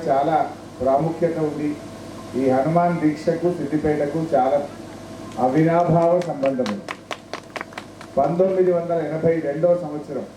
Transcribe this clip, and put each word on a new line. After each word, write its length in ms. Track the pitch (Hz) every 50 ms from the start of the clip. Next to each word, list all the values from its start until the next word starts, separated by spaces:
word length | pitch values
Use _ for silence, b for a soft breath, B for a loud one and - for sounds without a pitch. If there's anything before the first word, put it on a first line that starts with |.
| 165
చాలా 440 | 147 135 139 143 160 160 147 - - - - - - - -
ప్రాముఖ్యత 560 | 127 131 135 143 156 160 160 - 170 165 160
ఉంది. 380 | 160 156 151 147 151 151 147 147 - - - - - - - - - - - - 123
ఈ 80 | 135 131
హనుమాన్ 500 | 127 135 135 156 165 170 175 175 170 156
దీక్షకు 540 | 156 151 151 - - 170 165 - 170 175 -
సిద్దిపేటకు 720 | - 143 - 156 151 147 151 151 147 147 143 - 165 160 156 143
చాలా 320 | 131 - - 185 - - - - - - - - - - - - - - - - 113
అవినాభావ 800 | 123 131 131 160 160 165 165 170 170 156 160 170 165 170 175 180
సంబంధం 540 | 170 160 143 139 135 135 135 123 120 107 104
ఉంది. 80 | 98 - - - - - - - - - - - - - - - - - - - - - - - - - - -
పంతొమ్మిది 540 | - 139 156 170 175 190 190 - 185 180 180
వందల 220 | 175 170 170 170 170
ఎనభై 460 | 165 156 147 156 156 165 165 165 160
రెండో 380 | 151 143 143 156 170 175 175 175
సంవత్సరం 440 | 165 151 147 147 - 143 139 120 101 - -